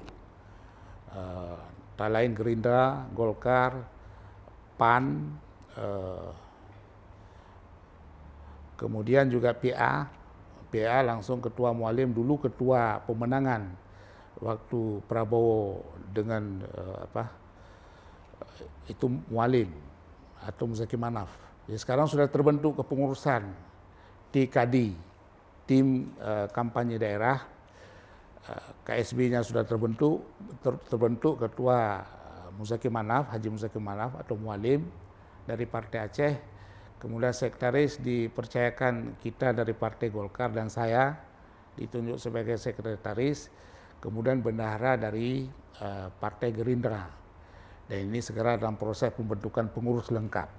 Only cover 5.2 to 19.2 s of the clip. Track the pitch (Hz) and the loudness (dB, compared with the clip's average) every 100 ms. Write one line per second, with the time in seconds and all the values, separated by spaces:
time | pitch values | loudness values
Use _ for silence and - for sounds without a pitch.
5.2 | 151 151 - - - - 104 101 95 90 | -4 -10 -16 -20 -18 -8 -4 -4 -6 -8
6.2 | 87 85 - - - - - - - - | -10 -14 -18 -20 -20 -20 -20 -20 -20 -20
7.2 | - - - - - - - - - - | -20 -20 -20 -20 -20 -20 -20 -20 -20 -20
8.2 | - - - - - - 110 110 107 135 | -20 -20 -18 -18 -18 -8 -6 -4 4 6
9.2 | 135 120 120 117 127 131 123 139 143 - | 6 4 2 2 0 2 2 2 -2 -10
10.2 | - - - - - 110 110 127 127 113 | -20 -20 -20 -20 -6 -2 2 4 2 0
11.2 | 98 123 117 113 123 117 113 117 131 117 | -4 -4 -4 0 0 0 0 2 2 2
12.2 | 120 147 127 - 127 127 113 104 - 113 | 2 2 0 0 4 4 4 0 -2 -2
13.2 | 117 131 135 117 95 90 - - - - | 0 2 2 0 -2 -12 -18 -20 -20 -20
14.2 | - - 107 110 - 120 110 104 - 113 | -20 -8 -4 -4 -4 -2 -2 -4 -2 0
15.2 | 110 117 117 110 101 92 - - 95 104 | 2 4 6 6 2 -4 -10 -14 -6 -2
16.2 | 107 110 104 95 98 - 92 95 87 110 | 0 -2 -2 -6 -8 -8 -8 -10 -8 -6
17.2 | 113 - - - - - - - - - | -6 -10 -20 -20 -20 -20 -20 -20 -20 -20
18.2 | - - - - - - - 107 131 131 | -20 -18 -18 -16 -18 -18 -12 -2 0 0